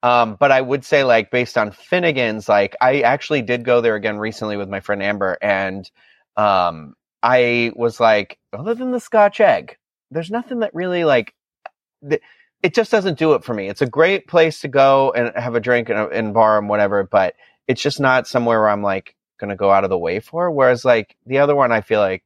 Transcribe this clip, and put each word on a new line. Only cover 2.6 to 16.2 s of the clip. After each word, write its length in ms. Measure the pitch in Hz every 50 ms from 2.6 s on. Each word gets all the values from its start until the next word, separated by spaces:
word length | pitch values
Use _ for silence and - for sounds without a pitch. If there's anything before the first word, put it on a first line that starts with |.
| 101 101 - -
I 200 | 123 127 135 143 131
actually 400 | 117 131 143 - - 156 143 120
did 220 | 98 120 120 120
go 160 | 123 123 120
there 140 | 117 117 110
again 240 | 104 104 110 104 104
recently 380 | 107 110 110 - 113 110 104
with 120 | 101 101 95
my 120 | 98 98
friend 220 | 95 - 104 101 98
Amber, 360 | 101 104 101 98 95 90 -
and, 480 | - 104 101 95 98 95 92 98 92 - _ _ _ _ _ _ _ _ _
um, 580 | - 107 104 98 95 90 87 82 80 78 71 - _ _ _ _ _ -
I 500 | 120 127 127 - 120 120 120 117 117 -
was 220 | - 117 117 113 -
like, 380 | 120 113 110 104 101 _ - _ _ _ -
"Other 220 | 104 139 208 233
than 160 | 233 254 254 247
the 80 | 247
Scotch 400 | - - - 220 208 202 202 -
egg, 360 | 220 190 127 90 73 - - _ _ _ _ _ _ _
there's 200 | 127 160 165 170
nothing 300 | 202 233 247 247 262 240
that 140 | 226 - -
really, 300 | 160 180 185 180 175 170
like, 300 | 156 139 123 107 - _ _ _ _ _ _ _ - _ _ _ _ _ _ - 143
th-, 120 | 147 156 _ _ _ _ _ _ _ _ -
it 120 | 185 -
just 160 | - 220 -
doesn't 280 | - 220 185 196 165 -
do 140 | 165 160 151
it 100 | - -
for 100 | - 120
me." 140 | 107 98 95
It's 140 | 104 - 143
a 40 |
great 400 | 123 110 135 160 175 196 190 - -
place 320 | - 175 160 160 151 -
to 80 | - 151
go 440 | 127 139 135 139 135 135 135 135 -
and 220 | 120 120 120 -
have 180 | 85 120 123 117
a 60 | 120
drink 280 | 107 127 123 120 120 117
and, 220 | 110 104 107 - 65
and 220 | 101